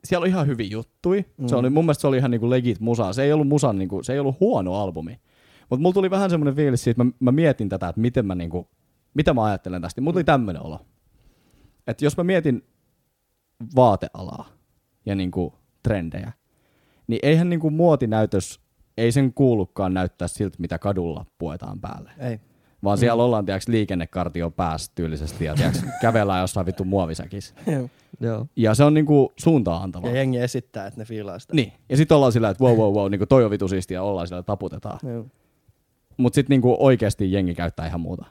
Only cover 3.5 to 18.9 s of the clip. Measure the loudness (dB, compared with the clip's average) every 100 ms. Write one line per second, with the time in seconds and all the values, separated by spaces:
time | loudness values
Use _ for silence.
3.5 | 2 2 0 -4 -6 -4 -2 -2 0 0
4.5 | 2 -2 -4 -4 -6 -12 -14 _ _ _
5.5 | _ _ 0 2 2 0 0 0 0 0
6.5 | 0 0 0 0 2 0 2 0 4 2
7.5 | 2 -2 -4 -4 -2 0 0 -2 -4 -4
8.5 | -6 -10 _ _ _ _ -2 0 2 0
9.5 | -2 -6 -8 -8 -4 -2 0 2 2 2
10.5 | -6 -10 -14 _ _ _ _ _ _ _
11.5 | _ _ _ -10 -2 -2 0 0 2 2
12.5 | -2 _ _ _ _ _ _ _ _ _
13.5 | _ -2 4 4 4 -4 -12 -14 -14 -18
14.5 | _ _ _ _ _ -6 -4 -2 -4 -6
15.5 | _ _ _ -2 -2 -4 -10 -12 -16 _
16.5 | _ _ _ _ _ -6 -2 2 4 2
17.5 | 0 0 2 4 4 2 2 2 0 -4
18.5 | -12 _ _ _